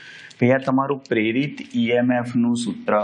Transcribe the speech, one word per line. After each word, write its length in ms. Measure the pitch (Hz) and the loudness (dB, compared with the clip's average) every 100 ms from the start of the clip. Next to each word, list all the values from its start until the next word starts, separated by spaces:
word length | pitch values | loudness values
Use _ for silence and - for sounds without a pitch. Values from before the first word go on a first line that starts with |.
| - - - - | -20 -20 -14 0
ભાઈ, 100 | 123 | 2
આ 60 | 135 | 2
તમારું 420 | 135 131 139 139 | 2 0 0 -4
પ્રેરિત 580 | - 117 110 117 147 - - 123 | -2 0 0 0 -4 -6 -6 -2
ઈ 120 | 117 | 2
એમ 240 | 120 123 | 2 2
એફ 240 | 123 120 123 | 0 0 0
નું 200 | 120 120 | 2 0
સૂત્ર 380 | 101 82 - 104 | -4 -6 0 0